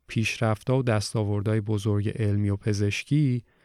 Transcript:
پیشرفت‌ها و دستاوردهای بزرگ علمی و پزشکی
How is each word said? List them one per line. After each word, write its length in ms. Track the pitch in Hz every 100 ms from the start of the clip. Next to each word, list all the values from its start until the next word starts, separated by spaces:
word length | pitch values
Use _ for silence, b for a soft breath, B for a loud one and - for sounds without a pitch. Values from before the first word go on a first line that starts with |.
| -
پیشرفت‌ها 720 | 117 110 - 113 107 - 131
و 40 |
دستاوردهای 800 | 123 107 - 120 104 104 104 110
بزرگ 480 | 104 107 107 104 104
علمی 420 | - 107 101 101
و 60 | 98
پزشکی 840 | 113 101 101 - - 147 143 123 b b